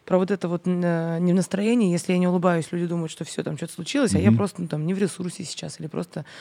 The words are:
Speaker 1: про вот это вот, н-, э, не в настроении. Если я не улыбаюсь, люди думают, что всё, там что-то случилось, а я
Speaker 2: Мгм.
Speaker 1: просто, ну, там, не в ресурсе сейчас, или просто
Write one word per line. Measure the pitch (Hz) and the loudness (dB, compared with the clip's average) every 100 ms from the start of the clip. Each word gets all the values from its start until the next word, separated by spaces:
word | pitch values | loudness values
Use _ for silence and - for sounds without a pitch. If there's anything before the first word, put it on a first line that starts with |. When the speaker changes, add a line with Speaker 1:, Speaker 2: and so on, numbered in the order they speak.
Speaker 1:
про | - 185 | 0 2
вот | 185 | 2
это | 196 175 | 0 -2
вот, | 170 185 | -2 0
н-, | 180 | 0
э, | 175 165 165 165 | 2 0 0 0
не | 175 | 4
в | 185 | 4
настроении. | 175 190 208 247 196 | 2 0 2 2 2
Если | 175 - | 2 2
я | 180 | 2
не | 180 | 2
улыбаюсь, | 180 180 170 151 | 4 2 2 0
люди | 175 175 | -4 -2
думают, | 170 160 | -2 -4
что | - | -8
всё, | 160 - | -10 -6
там | - 151 | -6 -6
что-то | 170 | -8
случилось, | - 165 277 247 | -10 -4 0 2
а | 156 | 4
я | 196 | 6
Speaker 2:
Мгм. | - | 4
Speaker 1:
просто, | 202 - | 2 -4
ну, | 175 | -6
там, | 151 156 | -4 -2
не | |
в | 190 | 0
ресурсе | 190 - 180 - | -2 -2 -8 -8
сейчас, | 165 - 156 - | -12 -10 -12 -10
или | 156 | -8
просто | - 175 175 - - | -6 -6 -10 -12 -10